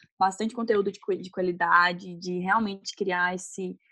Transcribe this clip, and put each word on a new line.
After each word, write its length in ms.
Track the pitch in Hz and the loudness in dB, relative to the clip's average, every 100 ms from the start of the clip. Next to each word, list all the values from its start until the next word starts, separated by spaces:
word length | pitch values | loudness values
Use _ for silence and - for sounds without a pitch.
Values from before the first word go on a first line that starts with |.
| _ _ | _ _
bastante 380 | 190 190 226 233 | 0 2 -4 -2
conteúdo 340 | 226 208 196 | 2 2 2
de 60 | 196 | -2
qua-, 160 | - 185 | -4 -4
de 120 | 185 | -4
qualidade, 880 | - 185 175 170 170 175 180 185 175 | -4 -2 0 4 6 6 0 -8 -10
de 240 | 185 180 | -6 -4
realmente 560 | 185 214 214 196 - - | 0 0 0 -4 -12 -6
criar 400 | 190 180 180 185 | -4 0 0 -2
esse, 420 | - - 185 185 _ | -8 -8 -8 -10 _